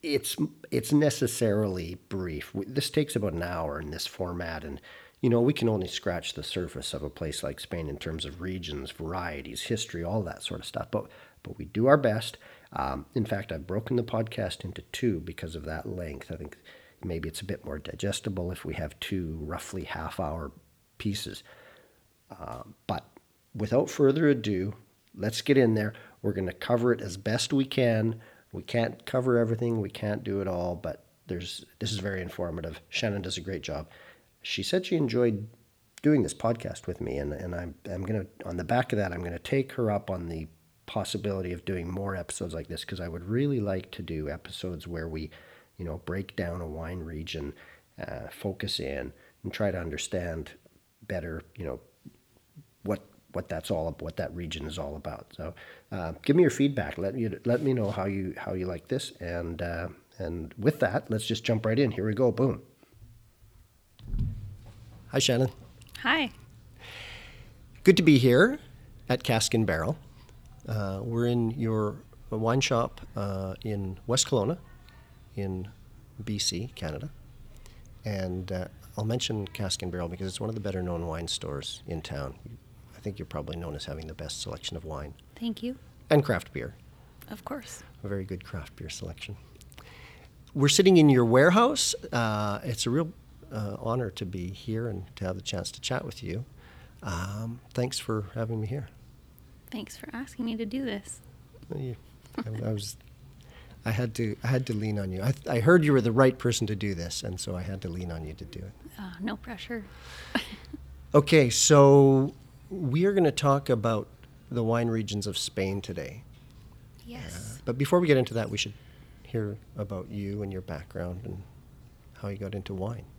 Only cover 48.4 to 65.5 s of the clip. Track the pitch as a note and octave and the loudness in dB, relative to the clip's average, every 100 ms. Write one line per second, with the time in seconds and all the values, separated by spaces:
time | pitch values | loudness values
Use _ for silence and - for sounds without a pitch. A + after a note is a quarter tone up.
48.4 | G2+ G2 G2+ - C2+ C#2 C2 - - _ | -6 -4 -4 -4 -4 -4 -6 -12 -20 _
49.4 | - - G#2 F2+ E2 D2 - F#2+ F2 D#2+ | -10 -2 0 0 -4 -6 -4 -4 -2 -4
50.4 | D#2 - _ _ _ _ - F#2+ E2+ D#2+ | -8 -14 _ _ _ _ -6 -6 -4 -8
51.4 | - - E2 B1 - _ - _ _ _ | -10 -10 -8 -8 -12 _ -20 _ _ _
52.4 | _ - - _ G2+ G2+ - _ _ - | _ -20 -20 _ -4 -4 -4 _ _ -8
53.4 | - D#2+ - F2 D#2+ D2 D#2+ D#2+ F2 E2+ | -4 -6 -2 -2 -2 -4 -8 -6 -6 -4
54.4 | E2+ D#2 C#2 D#2+ C#2+ D2+ D2 D2+ - - | -8 -6 -8 -6 -6 -6 -8 -10 -12 -12
55.4 | D#2 - - - _ G2 E2 E2 - D3 | -10 -10 -18 -20 _ -6 -4 -4 2 6
56.4 | E3+ - C#3 C#3 D2+ - F#2+ B2+ A2+ F2+ | 6 6 0 2 -4 -2 -4 -2 -4 -2
57.4 | - A#2+ D3 B2+ G2+ G#2 G2 G2 F#2 - | 0 0 2 0 0 0 -2 -2 -4 -6
58.4 | - F#2+ F#2 E2+ - B2+ - - F2 F2 | -6 -4 -4 -6 -4 -4 -4 -10 -6 -4
59.4 | E2+ E2+ F2 E2+ F2 - _ - F2+ E2+ | -4 -4 -4 -4 -6 -10 _ -8 -6 -4
60.4 | D#2+ - A2 D3+ A2+ A#2 - A2 - A2 | -8 0 0 4 2 2 -2 -4 -2 -4
61.4 | - A2 A2 A2+ C#3 - G#2+ G#2+ B2+ - | 0 2 2 2 2 2 -2 4 2 4
62.4 | C3 - - _ _ - - - - _ | 2 2 -8 _ _ -20 -20 -20 -20 _
63.4 | - - - _ _ _ - - - - | -20 -20 -20 _ _ _ -4 0 0 -2
64.4 | - - - - - - - C3+ C3+ B2 | -10 -14 -18 -20 -20 -20 -2 0 4 4
65.4 | C3 | 4